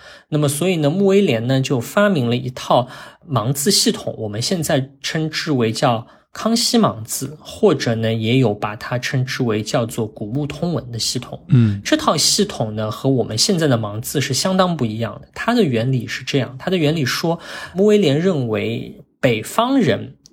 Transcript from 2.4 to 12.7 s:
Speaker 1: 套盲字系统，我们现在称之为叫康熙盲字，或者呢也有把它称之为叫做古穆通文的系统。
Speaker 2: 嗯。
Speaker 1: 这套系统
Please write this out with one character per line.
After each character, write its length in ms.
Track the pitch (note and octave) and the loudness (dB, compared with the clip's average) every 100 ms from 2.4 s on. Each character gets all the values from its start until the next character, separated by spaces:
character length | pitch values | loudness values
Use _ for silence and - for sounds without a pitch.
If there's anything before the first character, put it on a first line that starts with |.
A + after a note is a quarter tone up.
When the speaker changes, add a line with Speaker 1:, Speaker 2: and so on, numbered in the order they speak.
| B2+ | -2
Speaker 1:
套 360 | - - D3+ B2 - - - - | -8 2 2 2 -8 -20 -20 -4
盲 240 | B2 G#2+ | -2 0
字 200 | - - | 0 2
系 200 | - - | 2 2
统， 240 | - - - | 0 -6 -8
我 100 | A2 | -6
们 140 | G#2 | -4
现 200 | B2+ E3 | -2 -2
在 280 | C#3+ D3+ C3 - | 0 0 -2 -8
称 300 | - E3 D#3 | -6 -4 -4
之 200 | - - | -4 -2
为 220 | C#3 A2+ | 0 0
叫 340 | A2+ C#3 A2+ - - _ | 0 0 0 -4 -18 _
康 220 | - A3 | -6 0
熙 240 | A#3 - A#3+ | 0 2 4
盲 240 | E3+ G#2+ | 2 0
字， 340 | A2 - C3 D3+ | -8 -8 -8 -10
或 340 | - - G#3+ | -16 2 4
者 200 | C#3+ C3 A2+ | 4 0 0
呢 180 | A2+ | 0
也 240 | A2+ A2 B2+ | 0 2 4
有 160 | B2 | 4
把 220 | G#2 G#2+ G#2+ | 2 -4 -6
它 200 | - B2+ | -6 -6
称 260 | - C3 | -2 -2
之 180 | B2+ - | -2 -2
为 200 | B2 G#2+ | 0 0
叫 220 | G#2+ C#3+ | 0 -2
做 220 | A2+ - G#2+ | -2 -4 -6
古 200 | - G#2 | -6 -6
穆 200 | B2+ C#3+ | -4 -4
通 260 | - F3 | -4 -4
文 200 | D3 - | -4 -6
的 60 | A#2 | -6
系 200 | - B2 | -4 -4
统。 260 | - - - | -8 -12 2
Speaker 2:
嗯。 320 | C#3 A2+ G2+ | 4 4 2
Speaker 1:
这 120 | - D#4 | 0 0
套 200 | D4+ E3 | 2 2
系 280 | - - | 2 2
统 300 | G3+ - A2 | 0 -2 -6